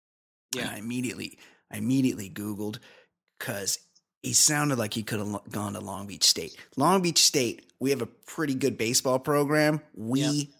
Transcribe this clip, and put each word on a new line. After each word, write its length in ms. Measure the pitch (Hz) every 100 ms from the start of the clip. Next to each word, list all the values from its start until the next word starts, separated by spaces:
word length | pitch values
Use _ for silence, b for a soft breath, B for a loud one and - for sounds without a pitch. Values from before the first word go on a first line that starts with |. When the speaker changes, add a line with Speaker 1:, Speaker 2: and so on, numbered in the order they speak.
| _ _ _ _ - 123
Speaker 1:
Yeah. 60 |
Speaker 2:
And 80 | 113
I 80 | 104
immediately, 600 | 110 123 123 90 101 - b b b
I 80 | 107
immediately 520 | 107 135 131 - 98
Googled 480 | 90 104 104 104 110 b b b _ _ -
'cause 400 | - 101 95 - _ _ _ _
he 120 | 131
sounded 440 | 120 - 151 147 127
like 160 | 107
he 100 | 113
could 160 | 104 110
have 80 | 104
lo-, 160 | 101 -
gone 220 | 110 101
to 60 | 98
Long 260 | 98 98 101
Beach 160 | 87
State. 320 | - - 80 - B -
Long 240 | 147 190
Beach 180 | 175 156
State, 420 | - 147 120 - - -
we 100 | 131
have 100 | 135
a 40 | 110
pretty 480 | - - - 151 131
good 220 | 135 107
baseball 420 | 113 123 135 127
program. 640 | 139 147 143 151 151 151 -
We 280 | - 110 131
Speaker 1:
Yeah. 220 | 147 147 143 _